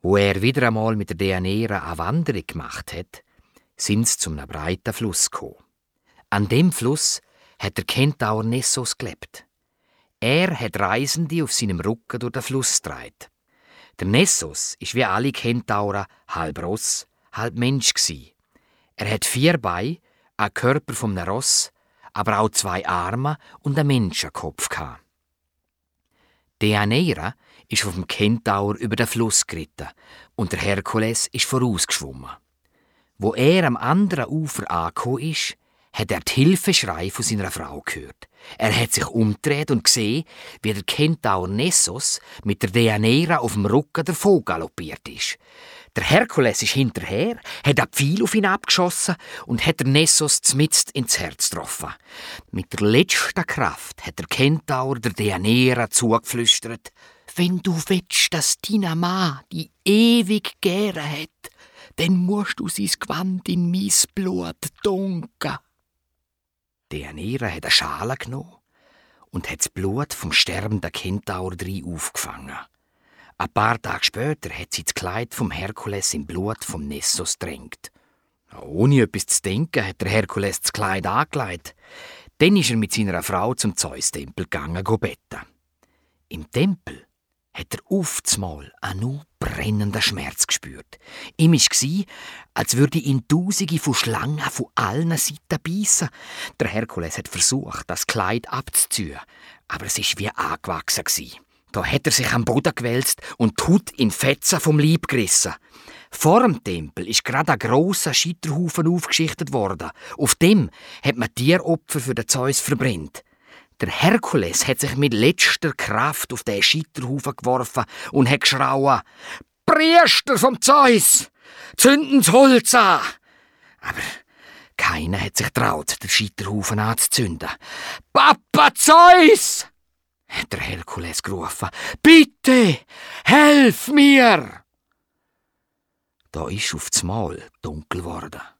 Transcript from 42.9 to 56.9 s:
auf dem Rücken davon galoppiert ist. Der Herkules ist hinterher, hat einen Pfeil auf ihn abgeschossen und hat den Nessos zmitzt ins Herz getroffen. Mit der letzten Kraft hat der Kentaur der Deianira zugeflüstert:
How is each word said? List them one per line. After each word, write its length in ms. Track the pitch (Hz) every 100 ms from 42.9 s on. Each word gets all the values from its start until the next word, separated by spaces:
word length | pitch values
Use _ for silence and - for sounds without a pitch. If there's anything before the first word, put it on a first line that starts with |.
| 107 113 135 170 156
auf 160 | 120
dem 120 | 101
Rücken 400 | 95 123 151 -
davon 400 | 160 170 202 180
galoppiert 600 | 98 82 80 - 80 - -
ist. 280 | - - - _ - - - - -
Der 80 |
Herkules 560 | 90 160 233 - 123 95
ist 100 | 107
hinterher, 640 | 135 123 - 85 98 202 233 - -
hat 120 | 143 139
einen 140 | -
Pfeil 320 | - 143 196
auf 100 | 220
ihn 120 | 220
abgeschossen 680 | 196 196 - - 180 - - 170 - -
und 200 | - 120
hat 160 | 156 -
den 100 | 127
Nessos 480 | 139 160 - 151 -
zmitzt 520 | - 131 151 - -
ins 280 | - 120 -
Herz 300 | 87 - -
getroffen. 440 | 85 - - 76 - _ - - - _
Mit 200 | 92 -
der 160 | - 104
letzten 580 | 117 180 - - -
Kraft 600 | - - 101 - - -
hat 120 | - -
der 100 | 80
Kentaur 720 | - 135 156 - 131 131 131
der 120 | 113
Deianira 800 | 92 107 92 101 123 127 120 113
zugeflüstert: 1040 | - 120 113 - 120 117 - 117 117 -